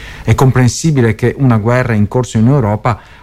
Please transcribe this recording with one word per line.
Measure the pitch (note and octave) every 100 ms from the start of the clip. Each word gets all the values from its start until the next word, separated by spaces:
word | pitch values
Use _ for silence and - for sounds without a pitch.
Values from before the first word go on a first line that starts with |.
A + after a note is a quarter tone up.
| - -
è | - A#2
comprensibile | C3+ B2+ B2 - E3 C#3+ A#2 G#2
che | A#2+ -
una | C3+ A2+
guerra | A2 B2 B2+
in | G#2+ G#2
corso | B2+ A#2 A2+
in | A2+
Europa | D3 G#2+ G#2+ B2+ G#2+ - -